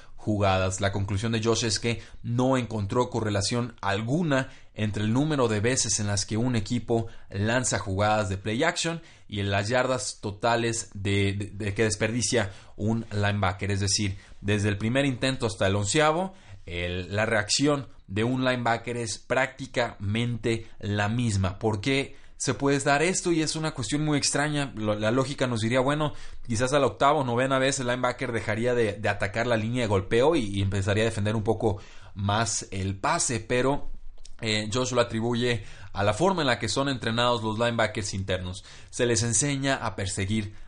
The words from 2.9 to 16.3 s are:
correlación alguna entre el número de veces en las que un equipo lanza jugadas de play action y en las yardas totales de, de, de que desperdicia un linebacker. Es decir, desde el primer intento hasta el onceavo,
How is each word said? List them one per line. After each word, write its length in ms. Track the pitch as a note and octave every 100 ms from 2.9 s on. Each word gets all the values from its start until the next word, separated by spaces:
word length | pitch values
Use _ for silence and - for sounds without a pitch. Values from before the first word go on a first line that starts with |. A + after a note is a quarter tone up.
| B2 A#2+
correlación 640 | A#2 G#2+ G2+ G2 A#2+ B2 -
alguna 680 | G2 G2+ A2+ D3+ E3+ C3+ C3 - - -
entre 280 | G#2+ G#2
el 80 | G#2+
número 360 | A#2+ D#3 C#3+ A#2
de 120 | G#2+
veces 400 | A#2 C3 A2+ -
en 80 | G#2
las 180 | G#2 -
que 120 | G#2+
un 180 | B2+ A#2
equipo 520 | - A#2+ A2 A#2 - - -
lanza 500 | G2+ G#2 B2 B2 A2+
jugadas 500 | G2 F#2+ G#2 G#2+ G2
de 80 | F#2+
play 260 | G#2+ A2
action 380 | D#3+ F3 E3 E3 - - -
y 120 | G#2
en 100 | G2+
las 180 | G2 G2
yardas 520 | B2+ B2+ B2+ - -
totales 680 | A2 G2+ A#2 A#2 A#2 A2+ -
de, 400 | G#2 G2+ G2+ G2
de, 180 | G2 G2+
de 220 | G2 G#2
que 100 | G2
desperdicia 680 | A2 G#2+ A2 A#2+ A2+ A#2+ G2+ - - -
un 300 | G2+ A2+ A2+
linebacker. 600 | G#2 G2+ G#2 F#2 F#2 G2+
Es 80 | G2
decir, 380 | G2 G2 G#2 G2 - -
desde 300 | G2 G#2 G#2
el 80 | G2
primer 280 | A2 C3 C#3+
intento 420 | A#2+ C3 C3 A2+
hasta 180 | - F#2+
el 100 | G2+
onceavo, 580 | G2+ D#3 D3+ D#3+ F#3